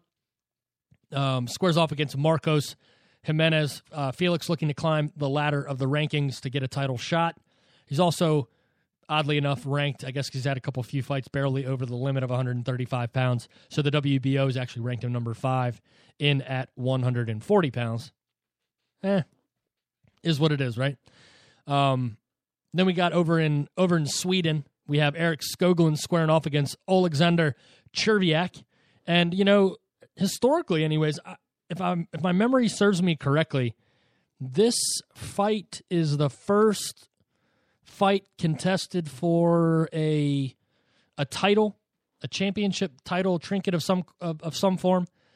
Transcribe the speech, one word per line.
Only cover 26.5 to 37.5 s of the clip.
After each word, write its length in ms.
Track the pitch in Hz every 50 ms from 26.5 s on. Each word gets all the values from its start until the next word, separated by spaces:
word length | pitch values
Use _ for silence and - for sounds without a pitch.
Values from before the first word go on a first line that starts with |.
| 139 147 139 - - - _ -
Alexander 640 | 190 185 180 175 147 135 175 175 170 170 160 147 - - _ _ _ _ _ _ -
Cherviak. 720 | - - 220 214 202 185 165 151 156 185 175 - - - _ _ _ _ _ _ _ _
And, 280 | 175 170 175 175 170 175
you 100 | 190 196
know, 320 | 196 202 202 196 185 180 - _ _ _ _ - _ _
historically, 680 | - 196 190 - - - 262 302 349 - - 175 156
anyways, 380 | 156 156 156 156 156 151 147 156 -
I, 120 | 185 185 - _ _ _ _ _ -
if 120 | 165 165
I'm, 280 | 185 180 180 170 165 -
if 100 | - 151
my 100 | 165 180
memory 360 | 180 185 220 247 269 262 240 208
serves 340 | - - 202 208 196 165
me 140 | 185 175 160
correctly, 580 | - - 139 139 156 156 - - 135 123 117 - _ _ _ _ _ _ _ _ _ _ _ _ -
this 340 | 131 127 127 180 220 240 - - - - - - - _ _
fight 680 | - - - - - 202 214 214 214 - _ - - - -
is 260 | 180 170 160 147 143
the 140 | 143 151 135
first 800 | - - - - 202 208 220 220 196 - - - - _ - _ _ _ _ _ _ _ _ _